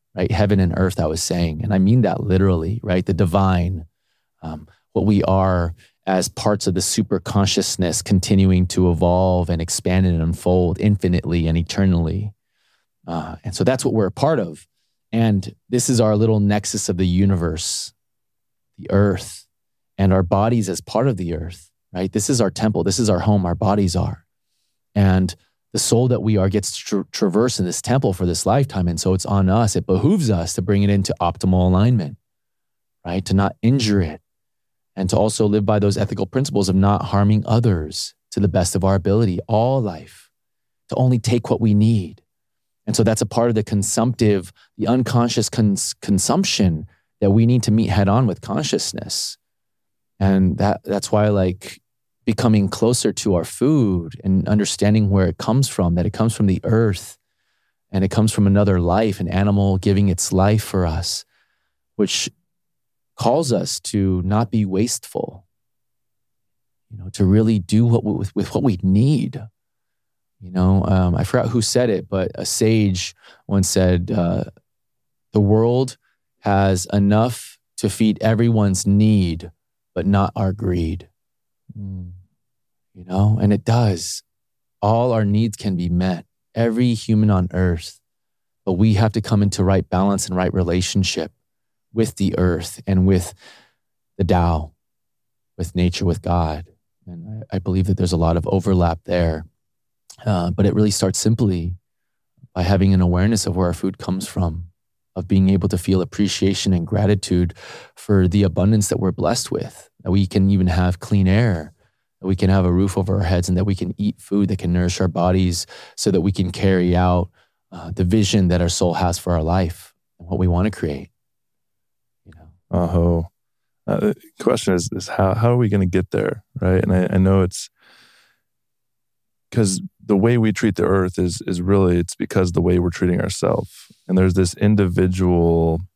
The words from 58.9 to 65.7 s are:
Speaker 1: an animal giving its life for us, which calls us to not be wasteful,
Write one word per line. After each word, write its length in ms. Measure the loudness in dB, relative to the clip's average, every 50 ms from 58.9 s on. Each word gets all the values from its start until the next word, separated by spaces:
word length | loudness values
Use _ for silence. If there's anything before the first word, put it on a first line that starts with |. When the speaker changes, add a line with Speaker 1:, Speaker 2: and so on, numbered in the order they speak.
| 2 2 0 0 -2 -4
Speaker 1:
an 80 | -4 -4
animal 500 | -2 0 0 2 2 2 2 2 0 0
giving 320 | 0 0 2 2 2 0
its 220 | 0 -2 -4 -2
life 320 | 0 2 2 2 2 0 -2
for 220 | -4 -4 -2 -2
us, 400 | -2 -2 -4 -6 -6 -8 -10 -12 _ _ _ _ _ _ _ _ _ _ _ _ _ _
which 340 | -2 -2 -2 -2 -4 -6 -8 -10 _ _ _ _ _ _ _ _ _ _ _ _ _ _ _ _ -2
calls 340 | 0 0 0 2 0 0
us 300 | -2 -2 -2 -4 -8 -10
to 400 | -8 -6 -2 -2 0 0 0 -2
not 280 | -2 -2 0 -2 -2 -2
be 140 | -2 -2 -2
wasteful, 840 | 0 0 -2 -2 -2 -4 -8 -10 -10 -8 -8 -8 -8 -12 -18 -20 _ _ _ _ _